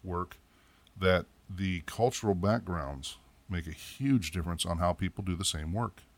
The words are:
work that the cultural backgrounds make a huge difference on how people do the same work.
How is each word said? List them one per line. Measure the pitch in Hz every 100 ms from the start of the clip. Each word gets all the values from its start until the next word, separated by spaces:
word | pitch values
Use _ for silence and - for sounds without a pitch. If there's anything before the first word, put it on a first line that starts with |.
work | 90 87 90 - _ _ _ _ _ -
that | 92 92 - _ -
the | 92 95 90
cultural | 82 - 120 - 110
backgrounds | 92 98 117 92 85 69 69 69 - - _ -
make | 90 85
a |
huge | 80 - - 135 131 80
difference | 90 85 87 87
on | 82
how | 87
people | 87 92 -
do | 95 85
the | 98
same | - 78
work. | 95 117 - -